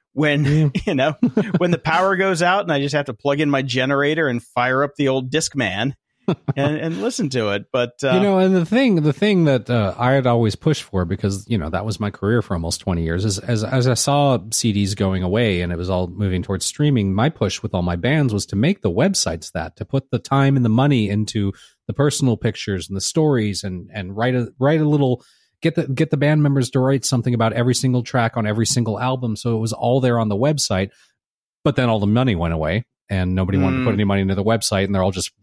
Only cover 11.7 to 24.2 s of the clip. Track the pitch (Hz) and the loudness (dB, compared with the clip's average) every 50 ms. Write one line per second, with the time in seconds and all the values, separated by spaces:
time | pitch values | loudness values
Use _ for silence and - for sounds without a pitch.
11.7 | 90 92 104 110 98 - 104 101 - - 98 101 120 117 - - 98 87 82 85 | -4 -4 -4 -6 -6 -4 -6 -6 -6 -2 0 2 2 2 0 0 -4 -4 -2 -4
12.7 | - - - 98 87 85 82 80 82 92 104 107 92 95 - - 120 107 110 - | -6 -4 -4 -2 -2 -2 -2 -2 -2 -2 -2 -2 -2 -4 -4 -2 -2 -2 -2 -2
13.7 | 135 131 120 131 120 - - 143 143 143 143 139 131 110 95 110 - - - 113 | 0 0 2 2 0 0 0 0 2 2 2 2 2 0 -2 -4 -6 -2 0 0
14.7 | 98 101 101 95 104 - 101 95 95 92 92 87 98 117 120 107 92 87 87 87 | 0 0 0 -2 0 0 0 0 0 0 -2 0 0 0 2 2 0 0 -2 -4
15.7 | 87 85 90 92 92 90 90 87 - 98 101 95 90 90 85 - 98 90 - - | -4 -4 -4 -2 -2 -2 -2 -4 -4 -4 -2 -2 -2 -2 -2 -4 -6 -4 -4 -6
16.7 | - - 147 151 139 113 98 95 95 101 120 156 - - 113 92 - - - 101 | -4 0 0 2 2 2 0 0 0 0 0 0 0 -2 -2 -4 -2 -6 -6 -4
17.7 | - 92 87 87 87 85 - 123 151 156 143 120 104 101 - - - 98 123 175 | -4 -2 -2 -2 -2 -2 -2 0 0 2 0 0 0 -2 -4 -4 -2 0 0 0
18.7 | 202 - - 95 85 107 151 202 190 - - - 80 78 - - - 87 80 80 | 0 0 -2 -2 0 2 0 2 0 -2 -2 -4 -6 -8 -10 -10 -8 -8 -8 -8
19.7 | - - - - - 135 - _ - 117 - - 135 139 139 139 139 131 120 113 | -10 -12 -8 -4 -4 -4 -4 _ -6 -6 -2 0 2 2 4 4 4 4 2 2
20.7 | 110 127 135 143 143 117 107 98 101 107 107 - - 107 101 98 - - - - | 4 4 4 4 4 2 2 0 0 -2 -2 -2 -2 -2 -2 -2 -4 -6 -16 -20
21.7 | _ _ _ - - - 143 147 - - 139 127 110 - - 113 104 - - 107 | _ _ _ -6 -2 0 0 0 0 2 0 0 0 0 -2 -4 -4 -4 -6 -6
22.7 | 98 90 82 - 98 95 - - - 165 156 151 139 117 107 104 95 - - 98 | -4 -6 -6 -6 -6 -6 -6 -2 0 0 2 2 2 2 0 -2 -4 -6 -8 -8
23.7 | 90 90 - - - 107 92 92 98 107 | -8 -10 -12 -12 -12 -10 -10 -8 -4 -2